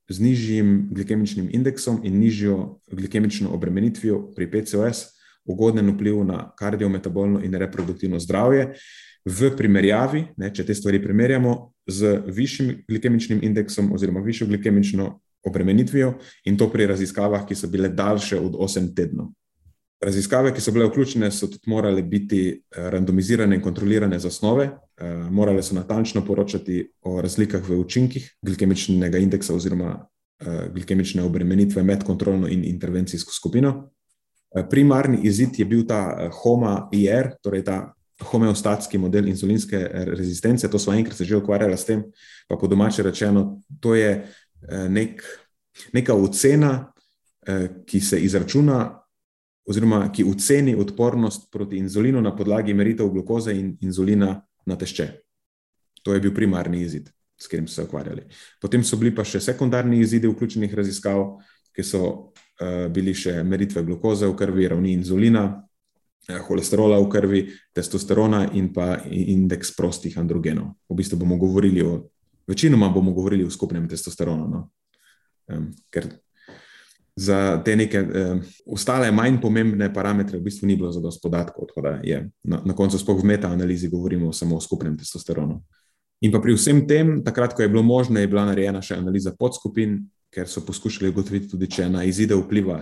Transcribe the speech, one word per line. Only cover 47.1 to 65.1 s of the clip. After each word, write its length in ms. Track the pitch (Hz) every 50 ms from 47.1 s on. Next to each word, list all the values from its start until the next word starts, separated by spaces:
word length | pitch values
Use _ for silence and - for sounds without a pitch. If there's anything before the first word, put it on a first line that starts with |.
| _ _ _ _ _ _ _ -
eh, 220 | 95 95 92 90 92 - -
ki 140 | - - 98
se 200 | 101 - 101 87
izračuna 800 | 80 98 95 95 87 - - 135 147 147 135 123 110 - - - _ _ _ _ _ _ _ _ _ _ _ _ _ -
oziroma 400 | 98 104 113 113 110 104 98 98
ki 120 | - - 101
oceni 520 | 95 98 101 - - 139 143 143 131 117
odpornost 760 | 104 101 101 101 - 120 123 123 120 113 107 107 - - _
proti 260 | - - 101 101 101 95
inzulinu 440 | 95 95 98 104 110 131 135 127
na 140 | 110 101 95
podlagi 380 | 104 98 104 117 113 107 104 101
meritev 360 | 101 101 104 113 113 110 98
glukoze 440 | 92 95 90 - 113 117 110 110 101
in 240 | 98 98 95 87 -
inzulina 600 | - 95 90 92 95 98 104 101 101 95 95 101 - _ _ _ -
na 100 | 95 92
tešče. 460 | 87 90 87 - - 82 73 - - _ _ _ _ _ _ _ _ _ _ _ _ _ _ _ _ -
To 100 | 104 98
je 60 | 98
bil 140 | 98 98 98
primarni 480 | 101 107 101 95 87 85 85 87 87
izid, 280 | 87 85 76 73 - - _ _ _ _ _ -
s 100 | - -
katerim 200 | - 82 82 80
so 80 | -
se 80 | 80 82
ukvarjali. 400 | - - - 71 - - - - - - - - - _ _
Potem 220 | - 98 - 120 117
so 140 | - - 110
bili 180 | 113 120 -
pa 80 | - 107
še 160 | - - 101
sekundarni 600 | - - 123 - 139 123 123 123 123 123 120 117
izidi 280 | 113 107 113 117 113 113
vključenih 460 | 110 - 120 107 - 113 107 98 98
raziskav, 640 | 104 101 98 95 - - 101 98 98 98 101 - - - _ _ _ _ _ _
ki 80 | - 95
so, 480 | - - 95 90 87 - - - - _ _ _ _ _ -
eh, 300 | 90 90 90 90 90 87
bili 240 | 82 95 95 95 92
še 300 | 95 - 90 87 85 82
meritve 400 | 92 95 95 101 98 101 87 85
glukoze 420 | 82 87 85 - 113 107 101 104 98
v 80 | 92
krvi, 320 | - 101 98 92 95 92 87
ravni 260 | 85 85 92 95 92
inzulina, 720 | 90 90 90